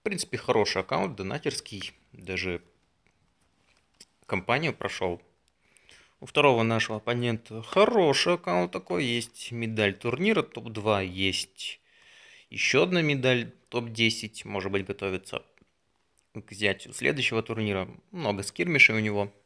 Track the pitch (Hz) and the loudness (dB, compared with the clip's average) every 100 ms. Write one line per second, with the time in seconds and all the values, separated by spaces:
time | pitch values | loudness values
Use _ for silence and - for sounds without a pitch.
0 | - 196 - 120 - 113 101 - 92 156 | -4 -6 -6 -8 0 2 2 0 -2 -2
1 | 190 117 95 135 156 - - 104 - - | -2 -4 -6 -4 -6 -6 -10 -12 -12 -16
2 | _ - 90 92 92 87 _ _ _ _ | _ -20 -8 -6 -4 -6 _ _ _ _
3 | _ _ _ _ _ _ _ _ _ _ | _ _ _ _ _ _ _ _ _ _
4 | - _ _ 101 92 123 160 113 98 - | -20 _ _ -6 -2 -2 -2 -4 -6 -2
5 | 92 87 _ _ _ _ _ _ _ - | -4 -4 _ _ _ _ _ _ _ -20
6 | _ _ 131 - 147 120 113 113 - 110 | _ _ -4 4 6 6 4 2 0 -4
7 | - 120 120 113 - 110 110 - 214 233 | -2 -2 0 -4 -6 -14 -2 6 6 6
8 | 170 135 - 175 175 180 180 185 185 175 | 4 4 2 0 0 0 0 -4 -4 -2
9 | 135 120 113 - - 120 113 110 104 98 | 0 0 -4 -10 -10 -6 -4 2 2 2
10 | 120 127 190 208 - - 117 110 104 104 | -2 0 2 2 0 -6 -10 -4 2 2
11 | 95 92 95 92 - _ - - _ _ | 2 0 0 0 -4 _ -12 -12 _ _
12 | _ - - - _ - - 131 175 180 | _ -20 -20 -20 _ -2 2 4 4 2
13 | 156 143 127 127 113 - _ 120 117 113 | 2 2 4 2 0 -10 _ -6 -6 2
14 | 113 110 107 - - 101 95 98 95 98 | 2 2 -8 -12 -6 -4 -2 -2 -4 -6
15 | 98 92 - - - _ _ _ _ _ | -4 -4 -6 -10 -10 _ _ _ _ _
16 | _ _ _ - - 98 104 95 - - | _ _ _ -16 -16 -2 0 0 -6 -4
17 | 131 147 - 113 110 113 107 98 92 - | -2 0 0 0 -2 -4 -2 -2 -4 -10
18 | _ 185 139 101 98 - 175 151 127 110 | _ -6 -2 -2 -4 -4 -2 2 2 2
19 | 107 104 101 _ | -2 -2 -4 _